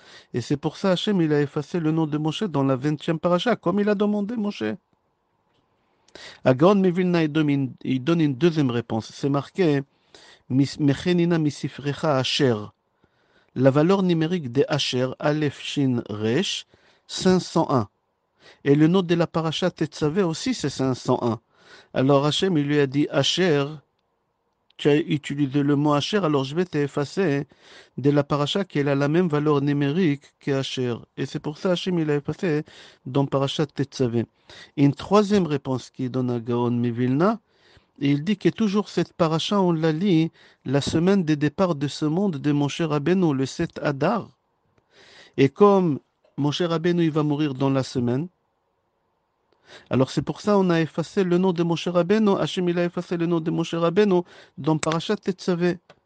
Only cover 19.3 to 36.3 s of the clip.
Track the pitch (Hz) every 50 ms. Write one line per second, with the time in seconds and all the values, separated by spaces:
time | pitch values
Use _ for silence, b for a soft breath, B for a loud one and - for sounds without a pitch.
19.3 | - 165 160 165 151 - - 180 - - 175 147 - - 160 147 147 202 196 165
20.3 | 160 - - 254 254 - - 143 - - 135 131 127 - - - 127 - - 117
21.3 | 110 107 _ _ B B B B B B B B B - 131 135 143 139 139 151
22.3 | 143 - 196 196 185 151 143 143 147 147 143 135 127 143 147 - - 156 139 -
23.3 | - - 180 185 151 143 139 143 156 147 - _ _ _ _ _ _ _ _ _
24.3 | _ _ _ _ _ _ _ _ _ - - 151 143 151 - - 165 143 - -
25.3 | 143 143 147 135 127 147 143 143 147 139 147 151 147 143 135 - - 208 190 156
26.3 | 151 139 135 131 147 165 185 - - 151 143 139 - 151 143 139 - - 196 165
27.3 | 139 139 143 - B B B B B B B B B - 127 143 143 147 139 -
28.3 | 156 143 147 139 - 202 196 - - 147 139 143 139 139 143 147 151 170 185 175
29.3 | 147 147 147 151 151 143 135 147 143 143 147 139 143 180 196 156 143 139 _ -
30.3 | _ _ - - 139 135 131 - - 135 127 123 117 110 - - _ - 139 135
31.3 | - 151 - 147 151 - - 196 180 175 - 196 180 170 160 151 147 147 139 -
32.3 | 151 - - 180 151 147 156 B B B B B B B B 139 127 139 139 139
33.3 | - 139 139 139 - - 156 143 - - 135 - - - 135 120 113 117 110 -
34.3 | _ B B B B B B B B - 143 143 135 - - - 190 208 214 190
35.3 | 208 202 180 151 151 131 - 135 131 123 - - _ - 135 123 120 131 127 123